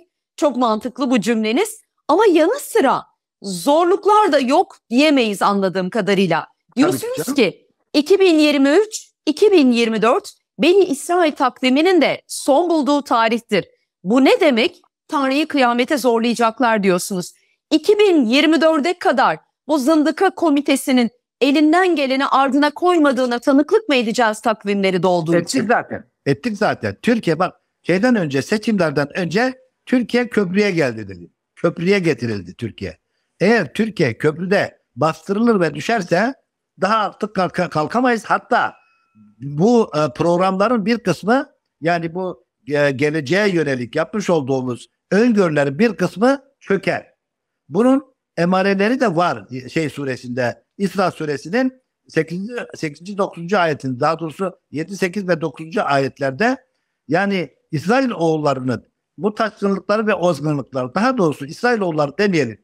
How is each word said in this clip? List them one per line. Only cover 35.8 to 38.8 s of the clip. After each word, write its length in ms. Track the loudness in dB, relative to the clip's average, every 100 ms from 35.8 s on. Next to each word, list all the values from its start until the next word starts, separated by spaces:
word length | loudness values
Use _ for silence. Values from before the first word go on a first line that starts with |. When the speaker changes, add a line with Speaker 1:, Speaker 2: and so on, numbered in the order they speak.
| -4 -4 0 0 0 -4 _ _ _ -6
Speaker 2:
daha 160 | -2 0
artık 380 | -2 -6 -6 -4
kalka-, 340 | -4 -2 -4
kalkamayız. 560 | -2 -2 0 0 0 -2
Hatta 560 | -4 0 -2 -2 -6